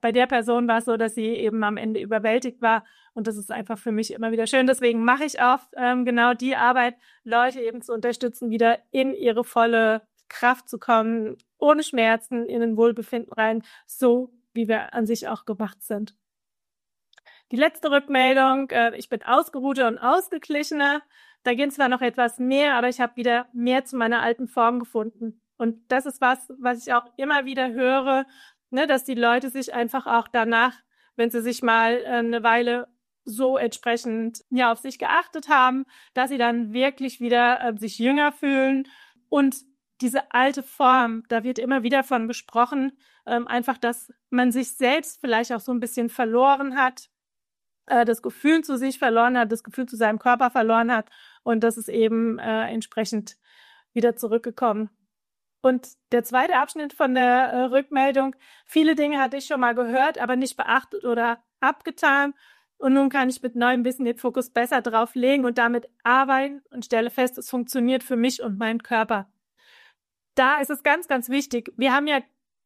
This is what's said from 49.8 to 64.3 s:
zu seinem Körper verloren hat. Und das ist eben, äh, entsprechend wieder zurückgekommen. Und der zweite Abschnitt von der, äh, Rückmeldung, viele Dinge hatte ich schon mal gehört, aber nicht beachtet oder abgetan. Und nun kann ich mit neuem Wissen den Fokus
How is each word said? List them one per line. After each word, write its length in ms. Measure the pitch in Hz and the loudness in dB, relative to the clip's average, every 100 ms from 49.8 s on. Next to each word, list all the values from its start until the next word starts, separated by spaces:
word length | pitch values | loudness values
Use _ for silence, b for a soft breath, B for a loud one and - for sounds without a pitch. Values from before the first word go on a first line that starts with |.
| 254 | -8
zu 80 | 226 | 0
seinem 240 | 220 220 | 0 2
Körper 320 | 247 240 254 | 2 2 2
verloren 400 | 254 220 226 233 | 2 2 2 2
hat. 180 | 240 214 B B B | 0 -4 B B B
Und 200 | - 226 | -2 2
das 140 | 233 226 | 2 0
ist 120 | - | -4
eben, 480 | 226 220 226 226 233 | 0 2 2 0 -2
äh, 300 | 226 220 226 | -4 -4 -4
entsprechend 680 | 226 - - 220 220 208 - b b b b b | -6 -8 -6 -4 -4 -8 -14 b b b b b
wieder 220 | 233 233 233 | 0 0 0
zurückgekommen. 760 | 226 226 233 220 247 214 220 _ _ _ _ _ _ _ | -2 -2 -4 -2 -2 -2 -6 _ _ _ _ _ _ _
Und 260 | 262 254 - - - | 0 0 -4 -20 -4
der 120 | 240 | -2
zweite 340 | 233 254 320 294 | 0 0 2 0
Abschnitt 360 | 294 320 294 | 0 -4 -8
von 220 | - 277 254 | -2 0 2
der, 340 | 247 247 254 | 4 4 2
äh, 120 | 247 254 | 0 0
Rückmeldung, 680 | 262 277 285 269 269 269 262 b b b | 0 0 0 2 2 -2 -4 b b b
viele 300 | 311 311 294 | 2 4 2
Dinge 240 | 294 285 | 0 0
hatte 180 | 262 277 | -2 -4
ich 80 | 269 | -6
schon 140 | 285 | 0
mal 140 | 240 | 0
gehört, 460 | 233 240 254 277 320 | 0 0 2 0 0
aber 160 | 240 254 | -2 -2
nicht 200 | 254 - | -2 -4
beachtet 480 | - 240 - 403 | 0 0 -2 -8
oder 400 | 247 233 233 233 _ _ | -4 -2 -2 -4 _ _
abgetan. 760 | 262 - - - 311 277 285 277 b b b - | -2 -2 -6 -2 0 2 0 -4 b b b -4
Und 160 | 269 | 2
nun 160 | 269 277 | 2 2
kann 200 | 277 254 | 0 -2
ich 120 | 247 | -2
mit 140 | 247 240 | -6 -2
neuem 280 | 240 254 | 0 2
Wissen 220 | 247 254 240 | 0 -2 -4
den 120 | 233 | -4
Fokus 340 | 254 | -4